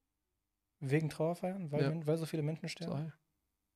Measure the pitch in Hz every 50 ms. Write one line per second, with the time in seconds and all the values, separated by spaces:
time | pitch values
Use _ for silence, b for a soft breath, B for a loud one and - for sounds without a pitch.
0 | _ _ _ _ _ _ _ _ _ _ _ _ _ _ _ - 147 131 143 156
1 | 160 143 - - 156 165 170 - 190 185 190 196 175 143 143 151 - 147 160 170
2 | 151 147 165 165 160 - - 160 147 151 160 - - 160 - - 170 175 165 143
3 | 160 156 - _ _ _ _ _ _ _ _ _ _ _ _